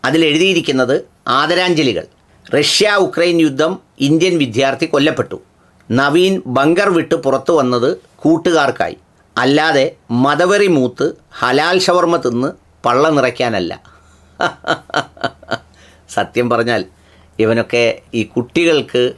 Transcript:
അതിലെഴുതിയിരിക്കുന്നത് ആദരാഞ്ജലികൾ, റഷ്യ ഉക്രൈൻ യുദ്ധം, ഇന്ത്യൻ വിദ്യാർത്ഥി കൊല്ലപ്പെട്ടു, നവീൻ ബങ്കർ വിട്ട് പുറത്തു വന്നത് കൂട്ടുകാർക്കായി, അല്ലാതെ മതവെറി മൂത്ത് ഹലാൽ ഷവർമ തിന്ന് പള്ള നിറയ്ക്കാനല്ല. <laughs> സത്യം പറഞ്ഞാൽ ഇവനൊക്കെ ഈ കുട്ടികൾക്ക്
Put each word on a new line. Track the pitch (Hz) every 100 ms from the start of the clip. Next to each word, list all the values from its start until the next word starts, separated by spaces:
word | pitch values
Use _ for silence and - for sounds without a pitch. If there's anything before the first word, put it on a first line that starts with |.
അതിലെഴുതിയിരിക്കുന്നത് | 131 160 160 151 190 170 147 131 123 160 - _ - 127
ആദരാഞ്ജലികൾ, | 156 175 185 160 139 87 - _ _ _ - 143
റഷ്യ | 147 - 208 202 185
ഉക്രൈൻ | 170 175 170
യുദ്ധം, | 156 135 160 185 _ _ 139
ഇന്ത്യൻ | 160 185 170
വിദ്യാർത്ഥി | 131 110 135 131 160
കൊല്ലപ്പെട്ടു, | 143 151 156 - 92 _ _ _ _ -
നവീൻ | 117 143 160 185 190 127 127
ബങ്കർ | 147 170 202 170
വിട്ട് | - 165
പുറത്തു | 135 131 131
വന്നത് | 165 127 123 127 185 _ _
കൂട്ടുകാർക്കായി, | 151 165 175 160 135 - 82 - _ _ _ -
അല്ലാതെ | 127 147 156 147 147 - - 120
മതവെറി | 139 147 180 202 202 156
മൂത്ത് | 127 - 139 - _ -
ഹലാൽ | 123 135 160 185 185
ഷവർമ | 175 170 170
തിന്ന് | 156 117 139 - _ _
പള്ള | 123 123 156 147
നിറയ്ക്കാനല്ല. | 127 - 120 104 85 87 - - _ _ _ -
<laughs> | 175 - - - - - 143 - - - - 110 - _ - - - -
സത്യം | 101 117 123
പറഞ്ഞാൽ | 117 117 110 92 _ _ - _ -
ഇവനൊക്കെ | 110 117 113 120 117 - _
ഈ | 117 104
കുട്ടികൾക്ക് | - 120 165 170 156 - 123 123